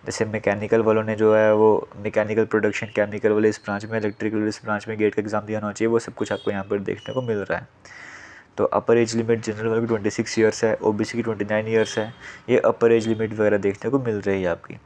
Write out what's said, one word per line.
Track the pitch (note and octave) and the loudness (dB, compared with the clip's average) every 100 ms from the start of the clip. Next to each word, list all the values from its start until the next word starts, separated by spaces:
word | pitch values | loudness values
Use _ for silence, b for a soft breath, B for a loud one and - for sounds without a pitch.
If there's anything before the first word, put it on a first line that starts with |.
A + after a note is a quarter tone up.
जैसे | - - | -10 -4
मैकेनिकल | G#2+ G#2+ G#2 G#2 G#2 A2+ | -4 -2 -2 -2 2 2
वालों | A2 A2 | 4 2
ने | A2 G#2+ | 0 2
जो | G#2+ | 4
है | G#2+ G#2+ | 6 6
वो | G#2+ A2 G#2 - - | 6 6 4 -2 -10
मैकेनिकल | G#2 G#2+ G#2+ G#2+ | -4 -2 0 0
प्रोडक्शन, | A2 A2 G#2 - G#2+ | 2 2 0 -2 -4
केमिकल | - G#2 G#2 G#2+ | -2 -2 0 0
वाले | G#2+ A2 | 4 2
इस | G#2 | 0
ब्रांच | - G2+ | -6 -6
में, | G#2+ A2+ | -4 -4
इलेक्ट्रिकल | G#2 G2+ G#2+ G#2+ G#2+ | -4 -4 -4 -2 -2
इस | G#2 | -4
ब्रांच | A2 G#2 A2 | -6 -6 -6
में | G#2+ | 0
गेट | G#2+ | 0
का | G#2 | 0
एग्जाम | G#2 G#2+ G#2 | -4 -4 -4
दिया | G#2+ | -6
होना | G#2 | -6
चाहिए, | G2+ A2+ | -2 2
वो | A#2 | 2
सब | - | -2
कुछ | - G#2+ | -8 -6
आपको | G2+ - | -4 -4
यहाँ | G2+ | -6
पर | G2 G2+ | -4 -4
देखने | G2 G2+ - | -4 -8 -6
को | B2+ | -6
मिल | B2 G#2 | -4 -4
रहा | F#2+ - | -4 -6
है। | A#2 _ B B B B B B B - | -8 _ B B B B B B B -2
तो | |
अपर | - G#2 - A#2 | 0 0 4 4
एज | A2+ A2+ | 4 0
लिमिट | A2+ A2+ | 0 0
जनरल | G#2+ G#2+ A2+ | 0 -4 -2
वालों | A2+ | 0
की | A#2 | 0
ट्वेंटी | A2+ G2+ | -2 -2
सिक्स | - G#2+ - | -4 -4 2
ईयर्स | A2 - | 2 2
है, | A2 G#2+ | -2 2
ओबीसी | G#2 G#2 A2 A#2 | 0 0 -4 -4
की | |
ट्वेंटी | A#2 G#2+ | -4 -4
नाइन | G2+ G#2+ A2 | -2 -2 0
ईयर्स | A2+ G#2+ - | 0 0 -2
है, | G#2+ - B B - | -6 -10 B B 0
ये | A#2+ | 2
अपर | - - A#2 | 2 4 4
एज | A#2 A2 | 4 2
लिमिट | A2 A2 | -2 -2
वगैरह | G#2+ G#2+ G2+ | 0 2 2
देखने | G2 F#2+ A2+ | 0 -2 -2
को | C3+ | -2
मिल | A#2+ G#2 | -2 -2
रही | G2 G2 | -2 0
है | F2+ | 0
आपकी। | E2 - - | -4 -8 -20